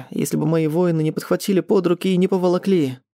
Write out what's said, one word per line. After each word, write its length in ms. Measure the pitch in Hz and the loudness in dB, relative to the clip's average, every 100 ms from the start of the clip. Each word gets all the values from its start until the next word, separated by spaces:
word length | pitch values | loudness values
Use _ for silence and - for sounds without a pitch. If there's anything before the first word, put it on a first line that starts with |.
| 131 | -8
если 300 | - - 156 | -6 -4 -2
бы 80 | 151 | 0
мои 200 | 165 156 | 0 0
воины 360 | 165 175 160 | 0 0 0
не 100 | 156 | -2
подхватили 480 | - - 180 - 190 | -4 -2 -2 0 0
под 260 | - 202 175 | 2 0 2
руки 280 | 170 190 | 0 0
и 20 | 180 | 2
не 100 | 185 | 2
поволокли. 760 | 190 180 180 190 185 135 127 _ | 2 0 0 2 2 0 -4 _